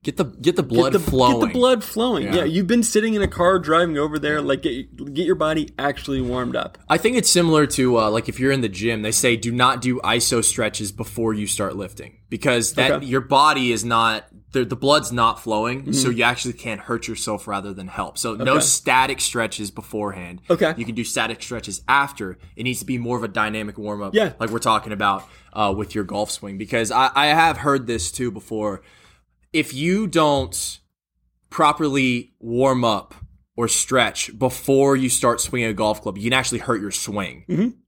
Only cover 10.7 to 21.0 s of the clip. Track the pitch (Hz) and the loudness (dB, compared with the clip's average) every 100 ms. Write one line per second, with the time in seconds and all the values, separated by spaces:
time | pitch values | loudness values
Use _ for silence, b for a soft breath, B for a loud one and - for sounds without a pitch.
10.7 | - 104 101 110 - 113 107 101 - 98 | -4 -8 -8 -8 -2 -2 -2 -4 -4 -4
11.7 | 85 92 - 67 _ _ 120 143 120 113 | -6 -10 -12 -18 _ _ -4 0 2 0
12.7 | - 131 147 139 131 131 139 151 139 123 | 2 2 2 0 -2 4 6 6 4 2
13.7 | 113 117 117 113 110 - - _ 135 117 | 0 2 2 2 0 -8 -20 _ -2 -2
14.7 | 123 135 151 - 120 117 117 - 107 113 | 0 4 4 2 2 2 0 -2 -2 0
15.7 | 131 135 139 131 117 117 123 123 - 117 | -4 -4 0 0 2 2 2 -6 -8 -10
16.7 | 101 - 117 - 107 - 104 - 101 101 | -10 -6 -6 -6 -8 -6 -6 -4 -6 -6
17.7 | 95 92 - 90 - 120 107 135 147 - | -12 -12 -8 -8 -6 -6 -2 0 2 2
18.7 | - - 127 131 131 - 120 113 - 101 | 0 4 4 4 0 -2 -2 -4 -4 -8
19.7 | - - 107 104 92 87 87 _ 165 165 | -10 -8 -6 -6 -8 -12 -16 _ 0 2
20.7 | 156 117 117 | 0 -6 -6